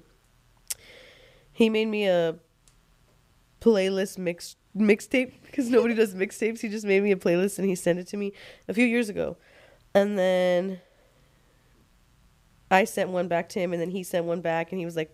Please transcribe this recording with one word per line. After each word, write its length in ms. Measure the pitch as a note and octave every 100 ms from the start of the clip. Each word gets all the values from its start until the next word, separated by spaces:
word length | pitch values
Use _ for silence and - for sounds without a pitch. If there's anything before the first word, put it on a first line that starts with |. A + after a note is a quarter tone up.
| _ _ _ _ _ _ - - - - - - - _ _
He 160 | - A3
made 180 | A3 A3
me 180 | G#3+ G3+
a 300 | F3 E3 E3 _ _ _ _ _ _ _ _ _ _ _ -
playlist 580 | A#3 G#3 F#3+ F#3+ F#3+ -
mix, 360 | F3 E3+ - - _ F#3+
mixtape, 560 | G#3 G#3 - C4 B3+ - -
'cause 160 | - A#3+
nobody 260 | A#3+ A#3
does 200 | A3+ A3
mixtapes. 460 | F#3 G#3 - A3 A3+
He 80 | A3
just 180 | G#3+ G#3
made 160 | G3
me 80 | G3+
a 60 | F#3+
playlist, 420 | F#3+ E3+ G3 G3+
and 80 | G3
he 60 |
sent 240 | F3+ F3 F3
it 80 | F3+
to 80 | G3+
me 160 | G3+ - - - -
a 60 |
few 120 | G#3 B3
years 220 | A#3+ G#3
ago. 280 | E2 - - _ - - _ _
And 220 | G3+ G3 G#3
then 640 | F#3 F#3 F3+ F3+ F#3 F#3 _ _ _ _ _ _ _ _ _ _ _ _ _ _ _ _ _ _ -
I 140 | F#3+
sent 260 | A3 - F#3
one 180 | F3+ F3
back 200 | E3+ E3+
to 100 | G#3+
him, 120 | F3+
and 80 | E3+
then 100 | E3+
he 120 | F#3+
sent 240 | F3+ F3+ E3+
one 140 | E3+
back, 320 | E3+ E3 E3
and 60 | F#3+
he 60 |
was 120 | E3+ E3
like, 160 | D#3